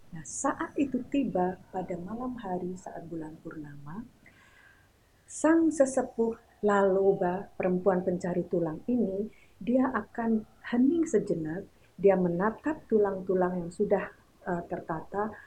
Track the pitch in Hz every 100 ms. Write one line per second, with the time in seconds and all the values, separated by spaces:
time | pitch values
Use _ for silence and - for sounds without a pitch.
0 | - 165 - - 277 - 330 - 269 254
1 | 254 285 214 180 180 185 - 185 180 170
2 | 185 226 254 247 196 180 180 185 - -
3 | 165 165 156 160 165 160 147 143 143 190
4 | - _ - - _ _ - _ _ _
5 | _ _ - - 302 330 320 - 262 262
6 | - - 226 - _ _ 208 202 196 190
7 | 196 160 180 185 - - 185 180 190 180
8 | 180 175 175 180 175 175 160 156 - 240
9 | 190 196 220 - - - 202 254 262 233
10 | - - 226 220 - - - 240 269 339
11 | 311 208 - 165 156 175 - _ _ -
12 | 196 190 175 170 214 226 294 311 - 220
13 | 196 190 185 185 180 180 170 - 208 190
14 | - - _ _ 196 170 - 175 - 160
15 | - 196 220 -